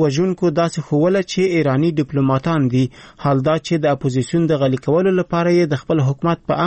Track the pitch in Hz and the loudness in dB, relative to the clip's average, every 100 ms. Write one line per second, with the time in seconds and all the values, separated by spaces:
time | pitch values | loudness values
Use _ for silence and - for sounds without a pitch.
0 | 156 135 190 180 175 156 170 - - 147 | 2 0 -2 0 0 0 -2 -4 -2 0
1 | 170 196 185 - 185 170 143 131 165 156 | 2 0 -2 -2 0 0 0 2 0 0
2 | 139 143 135 131 170 160 127 127 127 - | -2 0 0 0 0 0 0 0 -2 -4
3 | - - 143 135 135 156 - 165 147 135 | -20 -6 -2 0 0 -2 -2 -2 0 0
4 | 139 131 120 170 165 147 135 131 - 160 | -2 -2 -2 0 0 0 0 0 0 0
5 | 190 185 175 170 170 175 165 139 - 165 | 2 0 -2 -2 2 2 2 -2 -2 0
6 | 135 135 170 170 - 147 | 0 0 -2 -2 -2 -2